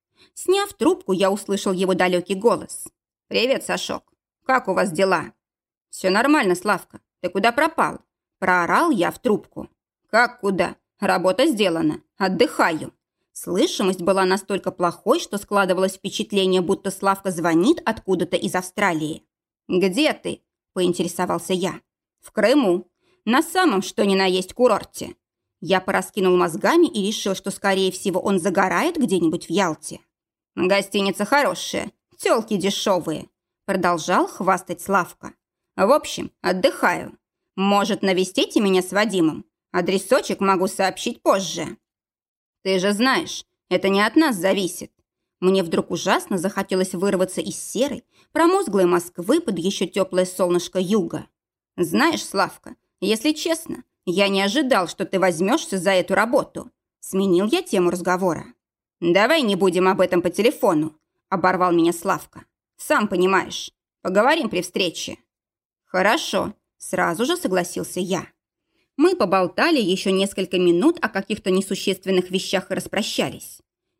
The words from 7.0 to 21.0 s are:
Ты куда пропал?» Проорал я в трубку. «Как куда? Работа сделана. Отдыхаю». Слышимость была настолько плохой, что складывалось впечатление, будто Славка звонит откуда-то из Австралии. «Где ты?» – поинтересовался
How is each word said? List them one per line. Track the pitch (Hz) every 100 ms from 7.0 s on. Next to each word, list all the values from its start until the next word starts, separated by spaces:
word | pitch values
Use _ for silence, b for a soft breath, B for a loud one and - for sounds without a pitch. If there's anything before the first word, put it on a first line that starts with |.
| _ _
Ты | 180
куда | 196 233
пропал?» | 233 320 320 156 - _ _ _ _
Проорал | 185 180 170 196 330
я | 220 170
в | -
трубку. | 247 208 - - - _ _ _ _
«Как | 220 240 -
куда? | 202 196 170 - _ _
Работа | 196 185 185 185 320
сделана. | 214 196 165 156 156 _ _
Отдыхаю». | 190 180 190 - 202 156 127 _ _ _ _
Слышимость | - - 180 349 - 190 185
была | 175 196
настолько | 185 190 - 190 185
плохой, | - 175 170 - 330
что | - 196
складывалось | - 202 190 180 190
впечатление, | - 202 - 214 196 185 185
будто | 175 190 196
Славка | - 196 196 190
звонит | 170 170 165 214 349
откуда-то | - 220 - 185 180 185
из | 202
Австралии. | 185 185 - 202 156 151 160 _ _ _ _ -
«Где | 185 190 208 302
ты?» – | - 175 - _ _ _
поинтересовался | 190 180 175